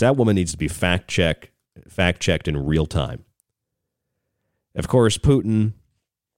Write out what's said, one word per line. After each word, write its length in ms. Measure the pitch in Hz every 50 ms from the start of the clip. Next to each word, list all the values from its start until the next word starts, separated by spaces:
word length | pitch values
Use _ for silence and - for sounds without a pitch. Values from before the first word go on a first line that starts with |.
| 113
that 120 | 123 143
woman 200 | 135 117 110 104
needs 180 | 92 90 80 80
to 40 |
be 120 | - 78 -
fact 400 | - - - 90 90 90 - -
check, 420 | - - 87 80 76 - - _ _ _ _ _ _ - -
fact 340 | - - - 92 90 87 -
checked 260 | - - 85 76 -
in 180 | 80 76 71 69
real 200 | 73 78 78 78
time. 400 | - - - 67 - 60 - - _ _ _ _ _ _ _ _ _ _ _ _ _ _ _ _ _ _ _ _ _ _ _ _ _ _ _ _ _ _
Of 140 | - -
course, 300 | - - 127 117 110 -
Putin, 560 | - - 143 139 135 87 110 110 110 107 107 104 - _ _ _ _ _ _ _ _ _ _ _